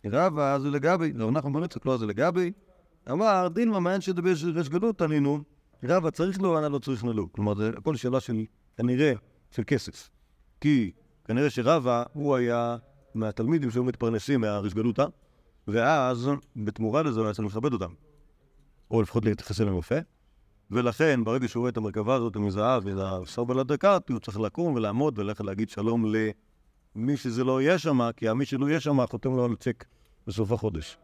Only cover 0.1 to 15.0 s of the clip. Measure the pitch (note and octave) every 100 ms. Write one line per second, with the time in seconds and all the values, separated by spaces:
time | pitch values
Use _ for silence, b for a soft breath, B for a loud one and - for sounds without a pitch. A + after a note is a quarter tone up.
0.1 | B2 F3+ D3+ C#3 C#3 C#3+ C#3+ D3 F3+ D#3+
1.1 | B2 A2 D3+ C#3 C#3+ E3+ - C3 B2+ G#2+
2.1 | G2+ D#3+ F3+ F3 - _ _ _ _ -
3.1 | D3+ A3 F#3+ F3+ F3 A#3 G3+ F3 G3 F#3
4.1 | F3 F3 E3+ E3+ D#3+ C#3+ E3+ A3+ G3+ D#3+
5.1 | D3+ C#3 D3 D3 _ _ _ B2 E3 D#3+
6.1 | - F3+ F#3+ F#3+ D#3+ D3+ C#3+ C#3 B2 A#2
7.1 | G#2+ F2 - G#2 G2+ G#2+ A2+ B2 D#3 B2+
8.1 | C3 - A2 G#2+ _ _ - A#2+ B2 D3+
9.1 | A#2+ _ _ _ - G#2+ C#3 - - -
10.1 | _ _ _ _ _ D3 C#3 G2+ - _
11.1 | _ - A#2 D3 - A#2+ D#3+ B2+ A#2+ A#2+
12.1 | D3 C#3+ C3 A#2+ A#2+ A#2+ A#2+ - _ _
13.1 | A2 G#2+ G2+ A#2 E3 C3 A#2 B2+ A2+ A#2
14.1 | A2+ C3 C#3 G#2+ G#2 G2+ G#2 A#2 A2